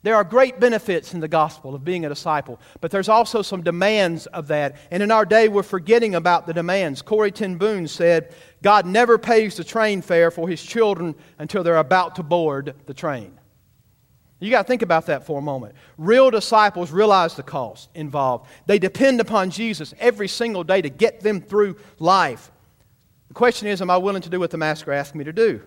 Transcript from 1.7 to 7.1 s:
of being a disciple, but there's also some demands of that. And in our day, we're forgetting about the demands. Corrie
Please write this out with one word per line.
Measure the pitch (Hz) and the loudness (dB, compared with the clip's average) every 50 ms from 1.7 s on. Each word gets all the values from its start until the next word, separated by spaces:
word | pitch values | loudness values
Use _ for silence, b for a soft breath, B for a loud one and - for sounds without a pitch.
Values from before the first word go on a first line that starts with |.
| 135 | -12
of | 139 135 | -10 -6
being | 170 185 180 165 | -6 -4 -4 -4
a | 147 | -6
disciple, | 143 - - 170 156 147 139 - 120 B B B B B | -8 -8 -4 -4 -4 -4 -4 -8 -16 B B B B B
but | - 165 | -10 -4
there's | 185 196 190 208 | -4 -4 0 4
also | 220 226 233 - - 220 | 4 4 4 2 -2 -4
some | 196 - 196 185 | -4 -4 -6 -4
demands | 165 175 170 175 185 202 220 214 196 175 170 160 - | -4 -4 -2 0 0 0 2 2 2 0 0 -6 -10
of | - - 165 156 143 | -12 -12 -12 -6 -4
that. | 156 147 147 143 B B B B | -4 -2 -2 -4 B B B B
And | 175 185 | -6 -4
in | 208 208 | 0 2
our | 226 220 214 | 2 2 4
day, | 175 214 220 226 220 | 4 4 6 6 4
we're | 202 202 | 2 0
forgetting | 190 - - 190 160 180 220 240 233 214 185 | -2 -2 -6 -8 0 2 2 4 4 2 -2
about | 170 160 180 175 170 - | 0 2 2 2 2 0
the | 170 165 | -4 -6
demands. | 175 170 175 185 196 190 156 135 131 | -4 -2 -2 -2 -2 -2 -2 -6 -8
Corrie | - - | -6 -4